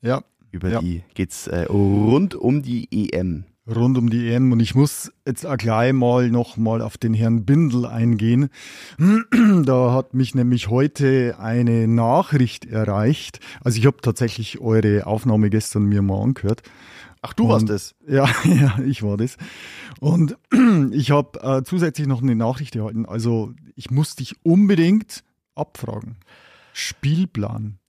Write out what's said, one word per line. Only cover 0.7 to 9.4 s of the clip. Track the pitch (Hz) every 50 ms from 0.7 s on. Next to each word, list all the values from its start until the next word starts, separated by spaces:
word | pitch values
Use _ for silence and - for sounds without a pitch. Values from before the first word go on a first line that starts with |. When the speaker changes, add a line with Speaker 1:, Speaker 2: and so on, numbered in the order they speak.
Speaker 1:
Ja. | 113 110
Speaker 2:
die | 87 90 87 85 87 _ _
geht's, | - 95 87 - - - -
äh, | - 87 85
rund | - - 101 101 98 98 104 104 110 120 143 190 190 -
um | - - 120 131 147 139
die | 127 123 117 - -
E | - 107 104 -
M. | - 82 92 92 85 76 95 _ _ _ _
Speaker 1:
Rund | 113 113 113 117 123 135 127
um | 120 117
die | 110 120 120 117
E | 117
M. | 123 131 127 120
Und | 113
ich | 117 107 -
muss | 135 147 147 - - - - _ _ _
jetzt | - 131 - -
auch | 160 139 117
gleich | 104 117 110 110 117 127 135
mal | 135 123 120 120 127 123 123
noch | 113 120 123 - -
mal | - 113 110 113 117
auf | 117 110 -
den | - - 113 113
Herrn | 107 113 113 117 117 104
Bindel | 92 135 151 170 147 120 123 120
eingehen. | 117 110 117 113 120 117 107 104 113 120 123 143 139 _ - - - - - - - - -
<clears throat> | 151 185 208 220 233 - - 233